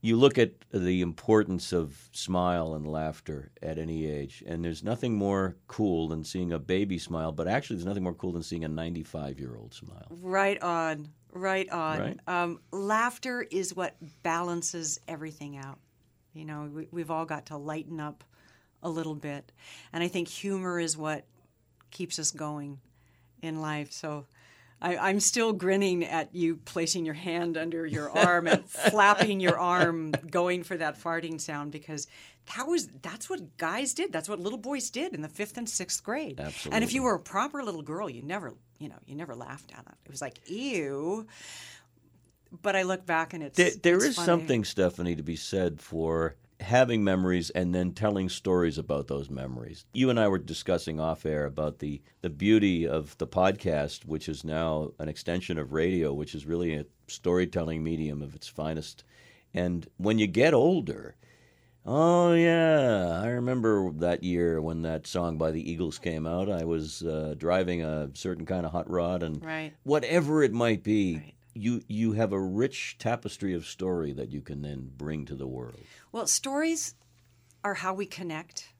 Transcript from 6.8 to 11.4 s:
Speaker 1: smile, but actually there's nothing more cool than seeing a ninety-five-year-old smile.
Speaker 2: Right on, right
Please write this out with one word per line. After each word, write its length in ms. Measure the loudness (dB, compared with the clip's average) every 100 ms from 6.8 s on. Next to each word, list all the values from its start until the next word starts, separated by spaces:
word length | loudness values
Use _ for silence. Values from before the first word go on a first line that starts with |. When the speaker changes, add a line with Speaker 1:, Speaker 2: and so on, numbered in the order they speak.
| 2 -2
Speaker 1:
smile, 320 | -4 -4 -4
but 160 | -2 0
actually 300 | 0 -2 -6
there's 80 | -4
nothing 160 | -2
more 100 | -4
cool 180 | -4 -6
than 120 | -6
seeing 200 | -6 -6 -4
a 20 |
ninety-five-year-old 1040 | -4 -4 -6 -8 -8 -8 -8 -10 -12 -16
smile. 320 | -18 -18 -18 -18 -14
Speaker 2:
Right 400 | -2 2 2 2
on, 460 | 0 0 0 -4 -8 -18 _
right 360 | -6